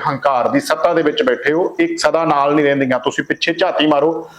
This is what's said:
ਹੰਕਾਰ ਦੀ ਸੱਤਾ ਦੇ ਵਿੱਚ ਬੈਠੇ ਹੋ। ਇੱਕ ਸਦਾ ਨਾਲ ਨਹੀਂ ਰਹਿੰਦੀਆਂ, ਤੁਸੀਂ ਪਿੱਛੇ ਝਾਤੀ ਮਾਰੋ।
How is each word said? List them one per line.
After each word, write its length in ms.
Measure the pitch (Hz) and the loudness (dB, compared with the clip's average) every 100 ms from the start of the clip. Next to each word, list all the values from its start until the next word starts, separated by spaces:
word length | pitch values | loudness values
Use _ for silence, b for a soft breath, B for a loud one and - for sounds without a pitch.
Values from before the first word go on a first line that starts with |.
| 143 | -2
ਹੰਕਾਰ 400 | 135 143 127 113 | -2 0 0 0
ਦੀ 100 | 139 | -2
ਸੱਤਾ 340 | - - 175 | -2 0 0
ਦੇ 80 | 165 | 2
ਵਿੱਚ 220 | 151 143 | 0 0
ਬੈਠੇ 300 | 127 120 139 | 0 0 0
ਹੋ। 220 | 156 196 - | 0 -2 -2
ਇੱਕ 180 | 170 165 | -2 0
ਸਦਾ 240 | 151 151 165 | 0 2 2
ਨਾਲ 300 | 143 143 147 | 2 2 2
ਨਹੀਂ 100 | 143 | 2
ਰਹਿੰਦੀਆਂ, 340 | 143 135 127 | 2 0 0
ਤੁਸੀਂ 240 | 131 135 | -2 -4
ਪਿੱਛੇ 300 | - 147 - | -4 -4 -4
ਝਾਤੀ 340 | 165 185 151 151 | 0 0 0 2
ਮਾਰੋ। 420 | 147 156 160 B | 2 2 -2 B